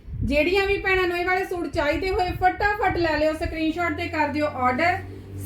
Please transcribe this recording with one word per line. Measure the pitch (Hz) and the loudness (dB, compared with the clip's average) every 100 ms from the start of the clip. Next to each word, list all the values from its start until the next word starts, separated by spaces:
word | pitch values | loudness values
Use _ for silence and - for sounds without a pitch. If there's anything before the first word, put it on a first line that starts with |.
| - - | -10 -4
ਜਿਹੜੀਆਂ | 214 294 330 392 392 | 0 2 4 2 2
ਵੀ | 392 | 0
ਭੈਣਾਂ | 381 370 359 | 2 2 2
ਨੂੰ | 349 | 0
ਇਹ | |
ਵਾਲੇ | 359 370 | 0 0
ਸੂਟ | 370 359 294 | 0 -4 -4
ਚਾਹੀਦੇ | 330 294 330 370 | -2 0 0 0
ਹੋਏ, | 381 359 | 0 0
ਫਟਾਫਟ | - 370 359 415 427 381 349 | 2 2 2 0 2 0 2
ਲੈ | 330 302 | 0 2
ਲਿਓ, | 311 | 2
ਸਕਰੀਨਸ਼ਾਟ | 311 339 320 320 320 339 320 | 0 -4 -2 -2 0 -2 -2
ਤੇ | 339 | -4
ਕਰ | 320 285 | -2 0
ਦਿਓ | 294 294 | 0 -2
ਆਰਡਰ। | 254 254 247 339 381 - - - - | 0 0 2 2 0 -4 -12 -12 -8